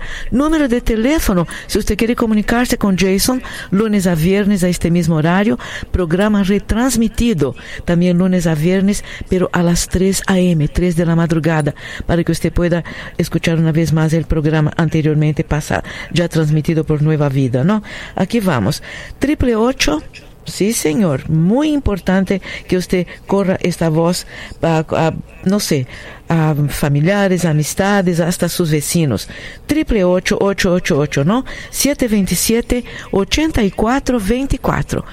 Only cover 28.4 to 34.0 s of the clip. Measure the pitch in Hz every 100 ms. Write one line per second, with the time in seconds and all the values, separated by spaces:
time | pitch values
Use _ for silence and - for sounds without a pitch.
28.4 | 170 - 170 151 143 170 156 101 - -
29.4 | - - - 294 311 226 180 180 180 170
30.4 | 196 196 185 175 - 147 147 - 139 233
31.4 | - - - - 269 285 247 214 185 175
32.4 | - 226 233 247 240 - - 196 196 -
33.4 | 320 311 202 - 214 269